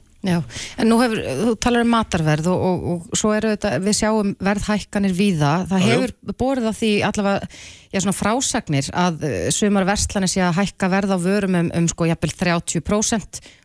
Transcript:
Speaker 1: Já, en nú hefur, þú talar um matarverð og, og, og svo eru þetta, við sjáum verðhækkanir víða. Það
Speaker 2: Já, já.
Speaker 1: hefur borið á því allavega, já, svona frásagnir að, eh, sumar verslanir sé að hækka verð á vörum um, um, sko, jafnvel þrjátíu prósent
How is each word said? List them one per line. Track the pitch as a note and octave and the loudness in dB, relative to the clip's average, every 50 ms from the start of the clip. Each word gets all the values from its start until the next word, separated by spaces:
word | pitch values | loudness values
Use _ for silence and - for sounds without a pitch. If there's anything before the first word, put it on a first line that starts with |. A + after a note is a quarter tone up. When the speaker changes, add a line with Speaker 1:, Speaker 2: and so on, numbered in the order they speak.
| - _ _ - - | -20 _ _ -8 -2
Speaker 1:
Já, | F#3+ E3+ F3 D#3 - - - - - - - | 0 0 0 -2 -4 -10 -12 -12 -10 -4 0
en | A#3+ A3 | 2 4
nú | A3+ A3+ | 4 4
hefur, | B3+ A#3+ A3 F#3+ - - C3 | 4 2 0 -2 -4 -4 -4
þú | C3 G3+ B3 A3 - | -2 0 0 0 0
talar | - B3 A#3+ A#3+ A#3 | 0 0 2 2 2
um | A#3 | 4
matarverð | A#3 A3+ G#3+ - - F3 D#3 D#3 D3+ D3+ D#3 F3 | 2 2 0 0 -2 0 2 2 2 2 2 0
og, | F#3 B2 G#2+ | 0 2 2
og, | F#3 F3+ D#3 - C3+ F3 E3+ E3 - | 0 0 0 -2 -4 -4 -4 -6 -6
og | - - | -6 -2
svo | - G#3+ G#3+ | 0 0 0
eru | G#3+ G#3+ A3 | 0 0 -2
þetta, | G#3+ G#3 - G#3 B2 C#3+ | -2 -2 -2 -2 -2 0
við | F#3 G#3 G#3+ - | 0 0 0 2
sjáum | A3+ G#3+ A3 A3 G3+ G3+ - - | 2 2 2 2 0 -2 -2 -2
verðhækkanir | F#3+ G3 G#3 G#3 - - G#3+ G3+ - - - G#3 G3 G3 F#3 | 0 -2 0 0 0 -2 -2 -2 -2 -4 -4 -2 0 0 0
víða. | E3+ G#3 G#3 F3+ D3+ D3 C#3+ D#3 F3+ F3+ | 2 2 2 2 2 2 2 2 0 0
Það | D#3+ F#3+ F#3+ F3+ | 0 0 2 4
Speaker 2:
Já, | |
já. | G#3+ | 4
Speaker 1:
hefur | A#3 B3 C4 A#3 - _ - - G3 - | 4 2 2 -2 -4 _ -10 -10 -6 -2
borið | A#3+ C4 C4+ C4 A3+ | -2 0 0 0 0
á | A3 G3+ | -2 -2
því | - - A3 G#3 G3+ - | 0 0 2 2 2 2
allavega, | F#3 - G#3+ G3 G3 G3 - - - - - - - - - - | 0 0 0 0 0 0 0 -2 -6 -14 -16 -20 -20 -20 -20 -16
já, | - - F#3+ | -6 -4 -2
svona | E3+ G3+ F3+ | -2 0 -2
frásagnir | - G3 G3+ A3+ C4+ C4 - - A#3+ - - D3+ C#3 C#3 - | 0 0 0 0 0 0 -2 -2 -4 -2 0 -2 -2 -2 -2
að, | - - F3+ F3+ E3 D3+ E3 | -2 0 0 0 0 -2 -4
eh, | D3+ A2+ F2+ E2 A2+ | -4 -2 -2 -2 -2
sumar | F3 - A3 G#3 G#3 G3 F#3+ | 0 2 2 2 2 2 2
verslanir | F3+ G3+ G#3+ - - - G#3 F#3+ F3+ | 2 0 0 -2 -2 -2 -2 -2 0
sé | - G3 | 0 0
að | F#3 F3+ E3 F#3 | 0 2 2 0
hækka | G3+ - - - G3 F#3 | 0 -2 -2 -2 -2 0
verð | F#3 G3 G3+ G3 G3 | 0 0 0 0 0
á | F3+ | 0
vörum | E3+ F#3 G3 G#3 G3 F#3+ F#3 F3 | 0 0 0 0 0 0 2 2
um, | E3+ E3+ | 0 0
um, | - E3+ E3+ D#3+ | 0 0 0 0
sko, | - - E3+ E3 | 0 0 0 0
jafnvel | E3 - - D#3+ - | 0 0 -2 -4 -4
þrjátíu | - F#3 F3 E3+ E3+ - - - E3+ | -2 -2 0 0 0 -2 -2 -4 -4
prósent | - - G#3 G#3 G#3+ - A#3 G#3+ - - - - - - - - _ | -2 0 0 0 0 0 -2 -2 -4 -6 -14 -16 -18 -18 -20 -20 _